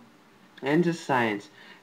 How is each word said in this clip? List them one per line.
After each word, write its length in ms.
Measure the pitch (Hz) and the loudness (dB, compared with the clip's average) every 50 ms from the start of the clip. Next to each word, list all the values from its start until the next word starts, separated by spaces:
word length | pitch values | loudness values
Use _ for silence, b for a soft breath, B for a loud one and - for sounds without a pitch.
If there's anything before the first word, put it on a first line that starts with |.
| - - - - - - - - - - - - | -20 -20 -20 -20 -20 -20 -20 -20 -20 -20 -18 -8
and 220 | - 135 147 165 175 | -2 0 2 2 2
the 100 | 170 165 | 2 0
science. 560 | 165 - - 139 123 117 110 104 98 - - B B B B B B | -2 -2 -2 0 2 2 0 -2 -4 -6 -12 B B B B B B